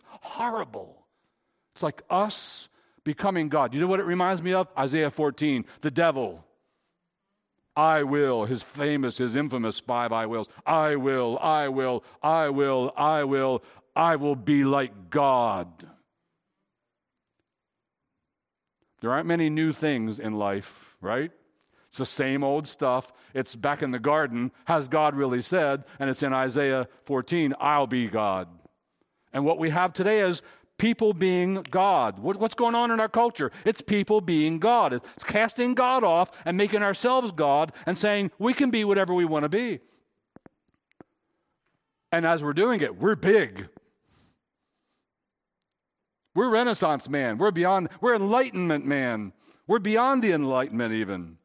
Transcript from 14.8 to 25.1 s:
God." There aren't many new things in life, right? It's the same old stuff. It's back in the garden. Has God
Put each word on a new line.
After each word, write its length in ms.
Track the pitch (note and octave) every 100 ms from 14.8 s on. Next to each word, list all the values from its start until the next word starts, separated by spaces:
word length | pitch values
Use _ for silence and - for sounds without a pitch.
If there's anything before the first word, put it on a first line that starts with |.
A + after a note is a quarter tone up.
| B2+ G2+ F2
God." 800 | D3 C#3 B2+ A#2 G2 F2 E2 - - _ _ _ _ _ _ _ _ _ _ _ _ _ _ _ _ _ _ _ _ _ _ _ _ _ _ _ _ _ _
There 120 | A2+
aren't 140 | C#3 E3
many 240 | E3+ D#3
new 240 | D3+ D#3+
things 460 | D3 D#3 C3 A2 G2+
in 180 | A2 G#2+
life, 580 | G2+ G2 - - - _
right? 300 | F#2 A#2 E3 - _ _ _ _ _
It's 80 | -
the 80 | B2+
same 380 | - C3+ C#3
old 240 | C#3 D3 D3
stuff. 440 | - C3+ B2+ - - -
It's 220 | C3+ B2+ A#2
back 260 | C#3 C#3+
in 100 | C#3+
the 80 | B2+
garden. 520 | C3+ D#3 C#3+ A#2+ B2+ - -
Has 220 | E3 C3
God 280 | D#3 D3+